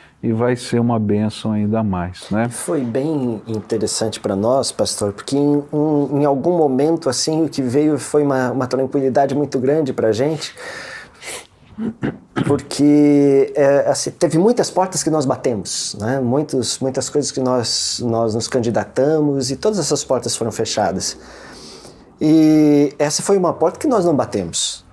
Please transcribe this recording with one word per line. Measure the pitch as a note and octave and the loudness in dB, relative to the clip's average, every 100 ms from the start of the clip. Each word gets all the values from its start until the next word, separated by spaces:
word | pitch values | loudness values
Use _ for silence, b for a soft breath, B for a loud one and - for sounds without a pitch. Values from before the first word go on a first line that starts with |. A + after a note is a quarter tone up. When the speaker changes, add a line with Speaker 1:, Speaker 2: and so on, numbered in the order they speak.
| B B | B B
Speaker 1:
e | A#2 | -4
vai | A2 B2 B2 | 0 0 0
ser | - A#2+ | -2 0
uma | A#2 A#2 | 0 0
bênção | G#2 G#2 G#2+ - A#2 | 0 0 0 -4 -4
ainda | G#2+ G#2 A2 | -2 0 0
mais, | G#2+ F#2 F2 F2+ - | -2 -2 -4 -8 -6
né? | G#2 A#2+ | -2 -2
Speaker 2:
Foi | A#2 - E3 | -4 -4 -4
bem | A#2+ A#2+ D3 D3+ B2 G#2+ - | -2 -2 -2 -2 -2 -4 -6
interessante | A2 - A2+ G#2 - A2 - | -8 -4 -2 -2 -2 -4 -4
pra | G#2+ G2 | -4 0
nós, | A2 C3+ A#2+ | 2 0 0
pastor, | - G#2 - G#2 | -2 -4 -2 -4
porque | G2 - C#3 | -6 -4 0
em, | D3 D3 C#3+ | 2 0 -2
em, | D3+ D3+ D3 C#3 C#3 | -2 0 0 0 0
em | D3 | 0
algum | C#3 D3 F3 | 0 0 2
momento, | D3+ C3 D3+ E3 C#3 | 2 2 2 0 -2
assim, | A#2+ - D#3 D#3 | -2 -2 0 -2
o | |
que | C#3 | -2
veio | C3 B2+ D3+ C#3+ | -2 2 2 0
foi | A#2+ D3+ | 0 0
uma, | C#3+ C3+ B2+ | 2 2 0
uma | A#2+ C3 | -2 -2
tranquilidade | C3 C3 D3 C3+ B2 C#3 | -2 -2 0 0 2 2
muito | C#3 C#3+ C#3 | 0 -2 -2
grande | B2+ D3+ C#3 | 0 0 0
pra | A#2+ A2+ | 0 0
gente, | G#2 C#3 D#3 - - B B B B B B B B B _ - - A3+ - - - - - C3+ | 2 0 -2 -8 -14 B B B B B B B B B _ -18 -8 -8 -6 -6 -8 -8 -4 0
porque, | C#3+ - - D3 D3 D3 C#3+ C#3+ C#3 C3+ - | 0 -2 2 4 6 6 6 6 6 4 2
é, | C#3 C#3 C3+ | 4 4 2
assim, | C#3 - | 0 -2
teve | - F3 D#3+ | 0 0 4
muitas | G3+ A#3+ - | 4 2 0
portas | - F#3 - | 0 -2 -2
que | - | -2
nós | D#3 B2+ | 0 0
batemos, | C3 C#3+ A2 F2+ - - - | 0 -2 -2 -4 -8 -8 -6
né? | G#2+ C3+ | -4 -2
Muitos, | B2 C3+ D3+ C3+ A2+ - | 0 0 0 -2 -2 -4
muitas | C3+ C3+ - | -4 -4 -4
coisas | D3 C3 | -2 -2
que | - | -2
nós, | B2+ B2+ - - - - | 0 0 0 -4 -4 -4
nós | A#2+ A2+ A#2 A2 | -2 0 0 -2
nos | - | -2
candidatamos | C3 A#2 A2 G2+ - C#3 D#3 D3 C#3 C3+ | -2 0 -2 -4 0 0 2 0 0 -4
e | C3+ | -2
todas | G#3+ G#3 | -2 -2
essas | D3 D3 | -2 -2
portas | - B2+ A#2+ - | -2 -2 -2 -4
foram | A#2 | -4
fechadas. | - A2 - F#2+ F#2 - - B B B B B B B B B - | -4 -4 0 -2 -2 -6 -10 B B B B B B B B B -2
E | D#3 D#3+ D#3 D#3 D3+ D3 C#3+ - | 2 6 6 6 6 6 4 0
essa | D3 - | -2 -2
foi | - G3+ | 0 2
uma | F3 | 2
porta | - D#3+ - | 2 0 0
que | D#4 | 0
nós | A#3+ F3 | 2 2
não | C#3+ | 2
batemos. | A#2 G#2+ E2+ - - - - | 0 -2 -4 -4 -6 -8 -16